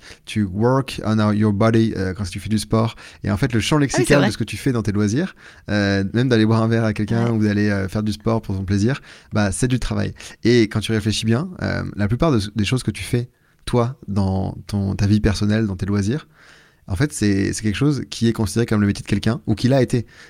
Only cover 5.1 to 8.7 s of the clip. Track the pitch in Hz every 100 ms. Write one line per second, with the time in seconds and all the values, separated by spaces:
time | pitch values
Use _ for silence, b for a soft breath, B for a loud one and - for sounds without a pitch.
5.1 | 123 190 - B B - 104 98 98 98
6.1 | 107 131 113 110 113 113 117 113 104 104
7.1 | 117 117 113 107 101 104 98 95 110 107
8.1 | 101 117 113 - 98 92